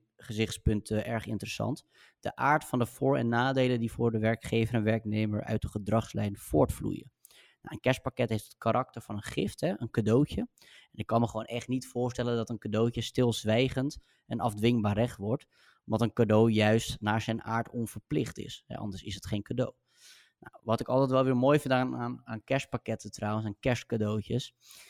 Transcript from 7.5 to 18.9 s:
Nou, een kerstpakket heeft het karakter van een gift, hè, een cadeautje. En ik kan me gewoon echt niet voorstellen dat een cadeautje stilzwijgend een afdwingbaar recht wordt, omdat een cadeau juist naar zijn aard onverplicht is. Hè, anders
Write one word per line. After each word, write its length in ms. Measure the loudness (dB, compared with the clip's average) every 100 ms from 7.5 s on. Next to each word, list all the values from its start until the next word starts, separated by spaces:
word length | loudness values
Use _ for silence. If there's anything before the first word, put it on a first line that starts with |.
| _
Nou, 140 | -14 -4
een 40 |
kerstpakket 500 | 0 0 -2 -2 -2
heeft 140 | -2
het 140 | -6 -6
karakter 440 | -2 -2 -2 -10
van 140 | -10 -10
een 60 |
gift, 400 | -6 -4 -4 -2
hè, 120 | -4 -4
een 100 | -4
cadeautje. 500 | 0 4 4 4 -2 -6 _ -20 -20 _
En 80 | -10
ik 60 | -2
kan 140 | 0
me 60 | 0
gewoon 180 | -2 -8
echt 220 | -8 -4
niet 200 | -6 -4
voorstellen 480 | -2 -2 -2 -2 -2
dat 140 | -2
een 80 | -6
cadeautje 440 | -2 2 2 0
stilzwijgend 960 | -4 2 2 2 2 2 2 0 -4 -6 -16 _ -8
een 120 | -4
afdwingbaar 560 | -2 2 2 4 2 2
recht 220 | 0 -2
wordt, 300 | -4 -4 _ _ _ _ -2
omdat 160 | 0
een 120 | 2
cadeau 380 | 2 6 8 6
juist 500 | 6 4 4 0 -4
naar 200 | -2 0
zijn 220 | 0 -4
aard 260 | -4 -4 -4
onverplicht 680 | -6 -6 -8 -4 -2 -2 -8
is. 260 | -12 -14 -12
Hè, 100 | -10
anders 260 | -8